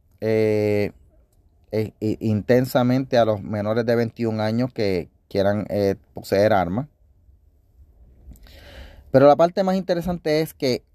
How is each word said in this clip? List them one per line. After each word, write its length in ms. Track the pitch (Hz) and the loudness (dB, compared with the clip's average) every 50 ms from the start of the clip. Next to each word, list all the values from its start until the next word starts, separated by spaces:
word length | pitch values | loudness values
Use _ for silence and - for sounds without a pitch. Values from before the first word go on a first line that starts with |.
| _ _ _ _ | _ _ _ _
eh, 720 | - 110 110 110 110 107 107 107 107 104 104 104 104 - - _ _ _ _ _ _ _ _ _ _ _ _ _ _ _ | -4 -2 0 2 2 2 2 2 0 0 0 0 -2 -2 -6 _ _ _ _ _ _ _ _ _ _ _ _ _ _ _
eh, 220 | 104 110 110 - - - | -4 -4 -4 -4 -6 -6
eh, 160 | 110 110 101 - | -4 -4 -4 -2
intensamente 1000 | - 113 107 104 92 - 120 127 131 127 - 135 123 123 123 131 139 131 131 120 | -2 -2 -2 -2 0 2 2 2 2 0 0 0 0 2 0 -2 -2 0 0 2
a 60 | 113 | 2
los 180 | 110 107 101 95 | 2 0 -2 -6
menores 440 | - 104 104 101 104 110 120 117 | -6 -6 -4 -4 -2 -2 -2 0
de 100 | 117 120 | 0 0
veintiún 440 | 117 117 117 - - 117 113 110 107 | 0 0 -2 -4 -6 -4 -4 -2 -2
años 320 | 107 107 113 117 127 127 - | -2 -2 -2 -2 -4 -4 -4
que 380 | - 110 98 95 87 71 - _ _ _ - | -4 -2 -2 -2 -2 -4 -8 _ _ _ -6
quieran, 360 | - 98 95 101 104 104 - - | -2 0 0 0 0 -2 -4 -4
eh, 280 | - 104 101 98 98 - _ _ - | -2 0 0 0 0 -2 _ _ -20
poseer 400 | - - - - 95 104 107 107 | -18 -6 -2 0 2 2 4 2
armas. 360 | 95 87 85 92 113 151 - _ _ _ _ _ _ _ _ - _ _ _ _ _ _ _ _ - - - _ _ - - - - - - - - - - - - - - - - - - - - - - | 2 0 0 -2 -6 -6 -8 _ _ _ _ _ _ _ _ -20 _ _ _ _ _ _ _ _ -20 -20 -20 _ _ -20 -20 -20 -20 -20 -20 -20 -20 -20 -20 -20 -20 -20 -20 -20 -20 -20 -20 -20 -20 -6 0
Pero 160 | - 131 135 | 4 6 6
la 100 | 143 143 | 6 6
parte 260 | 143 165 175 - 208 190 | 6 4 2 0 0 -2
más 120 | 190 185 | 0 -2
interesante 640 | 190 180 - 180 170 165 185 175 165 - 160 151 156 160 | -2 -2 -4 -4 -4 -4 -4 -6 -6 -4 -2 -2 0 -2
es 120 | 160 - | -4 -6
que 300 | - 147 131 120 101 - _ _ | -4 -2 -2 -2 -2 -6 _ _